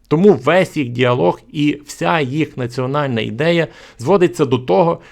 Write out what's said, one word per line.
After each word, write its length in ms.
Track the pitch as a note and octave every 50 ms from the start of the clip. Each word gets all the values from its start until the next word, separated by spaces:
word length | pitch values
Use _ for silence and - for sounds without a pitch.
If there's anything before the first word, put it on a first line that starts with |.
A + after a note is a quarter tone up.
| _ _
Тому 240 | D3 D#3 F#3+ G#3 F3+
весь 440 | A2+ A2 C#3+ E3 F#3 F3+ - -
їх 120 | D#3 C3+ A#2+
діалог 520 | A#2+ A#2+ B2 B2 B2 B2+ E3 F3 - - - _ -
і 280 | D#3 D3 D3 C#3+ D3 -
вся 340 | - - - D#3+ F3 F3 D#3+
їх 360 | D3 B2 C3+ D#3+ D3+ D3 -
національна 640 | C3+ B2+ A#2+ A#2+ - B2+ B2+ C#3 D3 D3 C3+ A#2+ A2+
ідея 480 | - A2+ G#2 A#2 D3+ E3+ F3 E3+ D#3 - - - - - - -
зводиться 460 | A#2 C#3 G3 G3 F3+ E3 F3 - D3+
до 140 | B2 C3 B2+
того, 420 | B2 A#2+ F3+ G3 F3 E3 E3 - - -